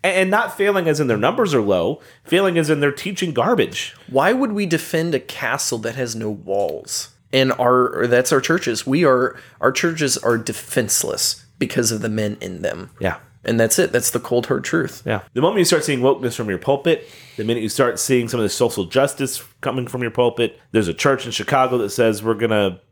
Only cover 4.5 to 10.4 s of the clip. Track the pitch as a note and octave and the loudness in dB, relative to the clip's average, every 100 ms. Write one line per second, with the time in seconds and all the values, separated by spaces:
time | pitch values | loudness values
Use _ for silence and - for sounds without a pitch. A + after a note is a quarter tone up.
4.5 | G#3 G3 D#3+ - E3 E3+ C#3+ - - B2 | -2 0 -2 0 -2 0 -2 -4 -8 -4
5.5 | C#3 - A#2 A2+ B2+ B2 A2+ G#2+ G#2 - | -2 -2 -4 -6 -6 -6 -4 -6 -8 -4
6.5 | G2 F2 D2+ - - - _ _ C3+ C3 | -2 -2 -6 -8 -10 -10 _ _ 0 2
7.5 | - B2 B2+ B2 - A#2+ B2 B2+ C#3 - | 2 4 4 2 0 2 2 4 0 2
8.5 | E3+ C3 A2 - C#3+ D#3+ B2+ C3 - - | -2 0 -4 -2 2 4 4 0 -4 -20
9.5 | _ B2+ C3 E3+ D#3+ C#3+ - - A#2 | _ 0 2 -2 0 -2 0 0 0